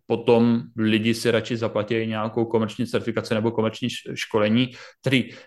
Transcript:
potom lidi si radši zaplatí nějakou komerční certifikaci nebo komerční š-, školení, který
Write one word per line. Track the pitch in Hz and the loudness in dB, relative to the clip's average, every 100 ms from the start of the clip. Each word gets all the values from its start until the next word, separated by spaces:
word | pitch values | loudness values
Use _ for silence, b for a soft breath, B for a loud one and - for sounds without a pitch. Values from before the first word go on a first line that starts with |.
| - | -4
potom | 113 - 117 117 117 - - | -2 4 6 6 2 -2 -2
lidi | 110 110 113 | 2 2 2
si | 113 120 | 0 2
radši | 110 107 117 | 0 0 -2
zaplatí | 110 110 104 | -2 -2 -2
nějakou | 113 113 110 110 117 | -2 -2 -4 -4 -2
komerční | 113 113 107 - 113 | 0 0 -2 -4 -4
certifikaci | 110 117 113 - | -2 -2 -4 -2
nebo | 110 113 | 0 0
komerční | 113 110 - 120 | 0 -2 -2 -6
š-, | - - | -8 -10
školení, | - - 110 104 117 123 B B B | -10 -2 0 2 2 0 B B B
který | 135 131 101 B | 0 0 0 B